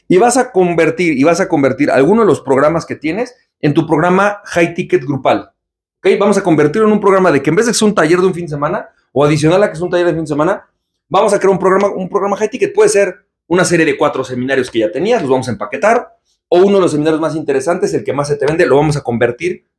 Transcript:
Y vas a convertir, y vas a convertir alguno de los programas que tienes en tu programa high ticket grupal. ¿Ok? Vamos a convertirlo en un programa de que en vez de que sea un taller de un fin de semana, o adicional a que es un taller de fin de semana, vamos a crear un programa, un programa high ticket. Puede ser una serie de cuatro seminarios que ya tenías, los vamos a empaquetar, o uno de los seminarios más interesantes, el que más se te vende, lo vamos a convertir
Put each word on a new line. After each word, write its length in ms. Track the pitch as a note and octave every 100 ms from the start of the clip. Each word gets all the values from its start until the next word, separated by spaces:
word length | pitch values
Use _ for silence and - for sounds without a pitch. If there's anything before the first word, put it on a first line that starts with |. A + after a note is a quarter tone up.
| _
Y 100 | F3+
vas 200 | A#3+ B3+
a 140 | B3+
convertir, 640 | F#3+ F3+ E3 D#3+ D#3+ F3 C3+
y 60 |
vas 160 | D3 E3+
a 80 | F#3
convertir 420 | D#3+ C3+ B2 D3
alguno 320 | A#2+ C#3 A3
de 60 | G#3
los 140 | C#3
programas 440 | - C3 D3 E3 -
que 100 | A#2
tienes 400 | D3+ F3+ B3 - _ _
en 140 | D#3
tu 140 | C#3+ D#3
programa 540 | D3+ F3+ F#3 G3+ G#3 -
high 280 | E3+ E3+
ticket 300 | F3 - F3
grupal. 500 | C#3 C3 C#3+ - - _ _ _ _ _
¿Ok? 220 | F#3 G#3+
Vamos 180 | G#3 G3
a 60 |
convertirlo 440 | F3 D#3 D3+ G#3+ G#3+
en 60 |
un 60 | G#3+
programa 320 | G3+ F#3+ F#3
de 100 | C#3+
que 80 | D3+
en 60 | E3
vez 100 | A#3
de 60 |
que 60 | G3+
sea 100 | G#3+
un 80 | G3+
taller 240 | D#3 F3
de 80 | F#3
un 60 |
fin 120 | E3 E3+
de 40 |
semana, 400 | D3 D3 G#3 - _ _
o 100 | B2+
adicional 400 | D3 D#3 D3+ F#3
a 40 | G#3
que 60 |
es 80 | D#3
un 80 | F3+
taller 160 | F3 F3
de 80 |
fin 80 | D#3+
de 60 | D#3
semana, 420 | D3 D#3 G3+ - _ _ _ _
vamos 260 | D3+ G#3+
a 60 | G3
crear 120 | G3
un 80 | F#3+
programa, 280 | F#3 F#3+ G3+
un 220 | F#3 F3+
programa 260 | F3 G3 G3
high 120 | G#3+
ticket. 240 | - G3
Puede 160 | G3 G#3+
ser 360 | G3+ G3 F3+ _ _ _
una 180 | F3 E3
serie 200 | E3+ D#3
de 120 | C3
cuatro 260 | D3 C#3
seminarios 460 | B2+ B2 B2+ C3+ B2
que 100 | A#2
ya 120 | G#2+
tenías, 300 | C3+ F#3+ A#3+
los 100 | C#3+
vamos 160 | C3 C3
a 40 |
empaquetar, 640 | G#2+ - C3+ G3+ G#3 - _ _ _ _
o 120 | F3
uno 160 | G3 G3
de 60 |
los 100 | F3
seminarios 300 | D3+ D3+ D#3+
más 140 | D#3+ D#3
interesantes, 580 | D#3 G3+ F3+ F3+ F#3
el 100 | D#3
que 100 | G#2
más 140 | C3 D3
se 80 | D3
te 100 | C3+
vende, 200 | D#3+ D#3+
lo 120 | C3+
vamos 180 | D3+ D3+
a 60 |
convertir 640 | B2 A#2 A#2 - F3 - _